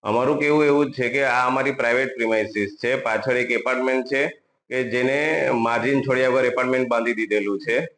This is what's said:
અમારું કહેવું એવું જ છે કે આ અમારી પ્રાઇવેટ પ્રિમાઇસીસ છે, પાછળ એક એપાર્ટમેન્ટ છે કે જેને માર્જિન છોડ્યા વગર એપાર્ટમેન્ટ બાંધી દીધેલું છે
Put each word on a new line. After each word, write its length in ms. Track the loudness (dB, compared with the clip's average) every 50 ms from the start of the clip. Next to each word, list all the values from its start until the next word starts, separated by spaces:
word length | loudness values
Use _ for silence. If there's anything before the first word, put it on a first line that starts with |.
| _
અમારું 360 | -2 0 0 2 0 0 0
કહેવું 260 | 0 2 2 4 4
એવું 260 | 4 4 4 2 0
જ 40 | 0
છે 140 | -2 -4 -2
કે 160 | 0 0 0
આ 220 | 2 2 2 2
અમારી 240 | 2 0 0 0 -2
પ્રાઇવેટ 440 | -2 0 0 2 2 2 0 -2 -2
પ્રિમાઇસીસ 600 | -2 -2 0 2 0 0 -2 -2 -4 -4 -4 -4 -6 -2
છે, 120 | -2 -2
પાછળ 400 | 0 0 -2 -2 -2 0 0 0
એક 140 | 0 0 0
એપાર્ટમેન્ટ 560 | -2 -2 0 -2 -2 0 0 0 0 0 -2
છે 200 | -2 -2 -2 -2 -2 -4 _ _ _ _ _ _ _
કે 140 | -4 -4 -2
જેને 680 | -2 -2 0 0 0 0 0 0 0 0 0 0 0 0
માર્જિન 460 | 0 0 0 0 0 0 0 0 0
છોડ્યા 280 | 0 0 0 2 2 2
વગર 160 | 2 2 2
એપાર્ટમેન્ટ 440 | 2 0 0 0 0 0 0 0 0
બાંધી 260 | 0 0 0 0 -2
દીધેલું 440 | -2 -2 0 0 -2 0 0 -4 -4
છે 200 | -2 -2 -2 -2 -2 -4 _